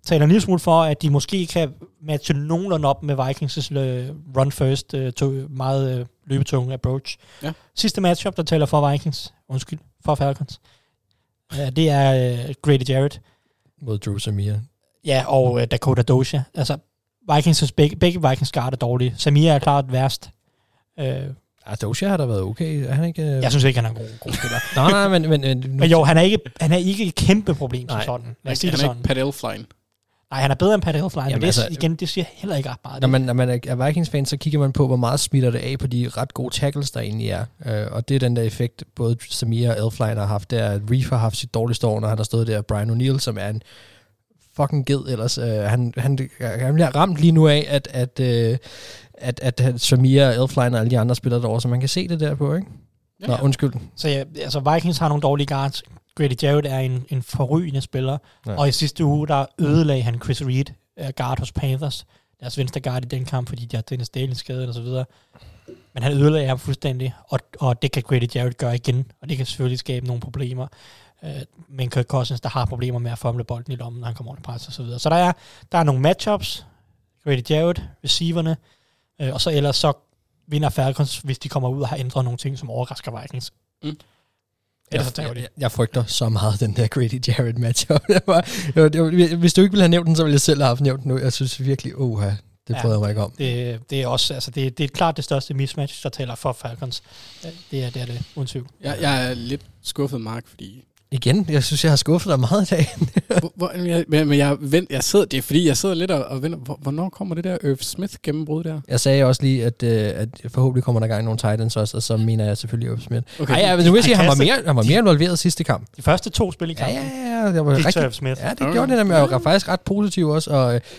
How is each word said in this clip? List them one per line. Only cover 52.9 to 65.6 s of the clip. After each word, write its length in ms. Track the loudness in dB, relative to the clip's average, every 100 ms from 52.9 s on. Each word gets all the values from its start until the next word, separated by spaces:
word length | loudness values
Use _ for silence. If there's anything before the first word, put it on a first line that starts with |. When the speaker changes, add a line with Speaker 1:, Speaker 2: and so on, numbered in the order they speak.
| _ _ _
Speaker 2:
Ja. 60 | -4
Speaker 3:
Nå, 100 | 0
undskyld. 320 | 0 2 -2 -2 -10
Speaker 1:
Så 140 | -6 -4
ja, 140 | -4 -6 -10
altså, 180 | -6 -2 0
Vikings 240 | 2 0 0
har 100 | 0
nogle 140 | 2
dårlige 260 | 0 0 0
guards. 360 | -2 -4 -6 -14 -20 _
Grady 280 | -2 -2 0
Jarrett 240 | 2 2 0
er 120 | -2
en, 260 | -2 -4 -4
en 140 | -6
forrygende 580 | -4 -2 0 0 0 -4
spiller. 360 | -4 -4 -2 -4 -8 _ -6
Speaker 3:
Ja. 80 |
Speaker 1:
Og 140 | 0 0
i 20 |
sidste 340 | 2 -2 0
uge, 220 | 0 2 0
der 180 | 0 -2 -2
ødelagde 420 | 2 4 4 2
han 180 | 0 -2
Chris 180 | -4 -4
Reed, 240 | -2 -2 -2 -8 _ -12
øh, 100 | -10 -6
guard 220 | -4 -4
hos 120 | -6
Panthers. 540 | -4 -2 -2 -4 -8 -14 _ _ _
Deres 180 | -10 -6
venstre 220 | -4 -4
guard 260 | -4 -6
i 20 | -6
den 180 | -6
kamp, 240 | -4 -6 -6
fordi 160 | -10
de 120 | -8 -8
har 40 |
Dennis 280 | -6 -8 -8
Daly 240 | -6 -6
skadet 340 | -6 -8 -8 -6
og 60 |
så 80 | -8
videre. 240 | -6 -6 -6 _ _ -20 -20 -20